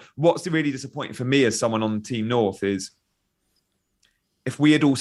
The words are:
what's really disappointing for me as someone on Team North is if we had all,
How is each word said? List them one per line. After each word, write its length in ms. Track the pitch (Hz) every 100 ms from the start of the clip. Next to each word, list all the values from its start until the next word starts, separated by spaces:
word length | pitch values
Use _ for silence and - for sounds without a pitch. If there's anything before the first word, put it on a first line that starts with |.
| - -
what's 300 | 165 - 185
really 240 | 160 147
disappointing 440 | 135 131 147 123
for 100 | -
me 200 | 127 139
as 140 | 120 110
someone 240 | 117 110
on 200 | 110 107
Team 260 | 104 120 110
North 340 | 123 101 101
is 280 | 98 98 - _ _ _ _ _ _ _ _ _ _ _ _ _ _ _ -
if 120 | 131
we 140 | 151
had 100 | 151
all, 140 | 147 127